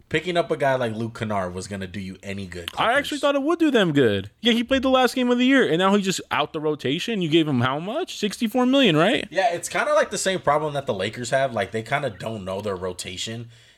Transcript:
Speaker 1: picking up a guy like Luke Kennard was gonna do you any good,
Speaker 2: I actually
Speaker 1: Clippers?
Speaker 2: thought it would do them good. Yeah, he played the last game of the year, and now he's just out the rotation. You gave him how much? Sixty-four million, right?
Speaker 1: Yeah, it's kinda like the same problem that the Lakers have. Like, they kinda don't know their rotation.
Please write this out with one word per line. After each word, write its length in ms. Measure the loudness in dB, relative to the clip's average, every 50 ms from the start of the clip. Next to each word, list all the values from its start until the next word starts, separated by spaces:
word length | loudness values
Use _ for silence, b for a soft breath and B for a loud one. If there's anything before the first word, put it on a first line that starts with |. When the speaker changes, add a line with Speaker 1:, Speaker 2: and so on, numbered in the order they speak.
| _ -4
Speaker 1:
picking 300 | -4 -4 -2 -2 0 0
up 140 | 0 0
a 40 | 0
guy 200 | 0 0 2 2
like 180 | 2 0 -2 -2
Luke 240 | -4 -6 -6 -6 -6
Kennard 360 | -6 -4 -2 -2 -2 -4 -6
was 120 | -8 -10 -8
gonna 200 | -8 -8 -8 -8
do 120 | -8 -10
you 160 | -10 -10 -12 -12
any 240 | -10 -10 -10 -8 -10
good, 240 | -10 -12 -12 -12 -8 -4 -2
Speaker 2:
I 140 | 0 2
actually 260 | 2 0 0 -2 -4 -2
Speaker 1:
Clippers? 40 |
Speaker 2:
thought 140 | 0 0 0
it 60 | 0
would 160 | 0 0 0 2
do 120 | 2 4
them 200 | 4 4 4 4
good. 380 | 4 4 4 4 4 0 -2 -6 -8 _
Yeah, 140 | 0 2 2
he 100 | 2 2
played 200 | 0 0 0 2
the 60 | 4
last 260 | 4 4 4 2 2
game 160 | 0 0 2
of 80 | 2 4
the 60 | 4
year, 220 | 4 6 6 4 4
and 120 | 4 2
now 160 | 4 4 4
he's 100 | 4 2
just 160 | 0 -2 -4 -4 -4
out 240 | -2 -2 -2 -2 -4
the 60 | -4
rotation. 600 | -2 -2 -2 -2 -2 -2 -2 -2 -2 -4 -2 -2 0
You 40 | 2
gave 180 | 4 4 4 4
him 120 | 2 2
how 200 | 2 0 0 -2
much? 380 | -4 -6 -4 -6 -6 -6 -6 -4
Sixty-four 480 | -4 -4 -2 -2 -2 0 2 2 2 4
million, 280 | 4 6 6 6 6
right? 320 | 4 4 4 2 0 -2 -4
Speaker 1:
Yeah, 200 | -2 0 0 2 0
it's 140 | -2 -4 -4
kinda 260 | -4 -2 0 2 2
like 160 | 2 2 0
the 60 | -2 -4
same 220 | -2 -2 -2 -2
problem 340 | 0 0 0 2 0 -2 -4
that 100 | -4 -4
the 80 | -4 -2
Lakers 380 | -2 -2 -4 -4 -6 -6 -2
have. 220 | 0 0 0 0 0
Like, 180 | -2 -2 -2
they 100 | -4 -6
kinda 300 | -4 -4 -4 -4 -4 -4
don't 340 | -8 -8 -8 -8 -8 -8 -6
know 160 | -6 -6 -6
their 140 | -4 -6 -6
rotation. 760 | -6 -6 -8 -8 -8 -10 -12 -10 -10 -10 -10 -10 -10 -12 -14 b b b b b